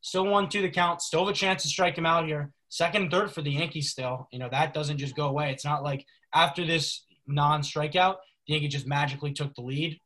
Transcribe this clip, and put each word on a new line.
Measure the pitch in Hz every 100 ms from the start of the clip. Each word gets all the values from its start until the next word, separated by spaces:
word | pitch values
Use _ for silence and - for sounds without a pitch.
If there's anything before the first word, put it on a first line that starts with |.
still | - 185 190
one | 202 196
two | 202
the | 190
count, | 180 175 170
still | - 160
have | 190
a | 202
chance | 196 190
to | 151
strike | - 180 170
him | 165
out | 165 160
here. | 151 143 _ _
Second | - 170 190
and | 185
third | 180 208
for | -
the | 147
Yankees | 139 165 156 139
still. | - 127 127 131
You | 127
know, | 123
that | 131 156
doesn't | 151 147 147
just | 135
go | 131 147
away. | 139 147
It's | 131
not | 143 147
like | 143 139 - _ _
after | 151 170 - 165
this | 165 143 - _ _ -
non-strikeout, | 143 147 151 143 151 151 175 185 190 - _ -
the |
Yankees | 151 147
just | 139 127
magically | 143 147 139 147
took | 143 143
the | 143
lead. | 123 139 165 151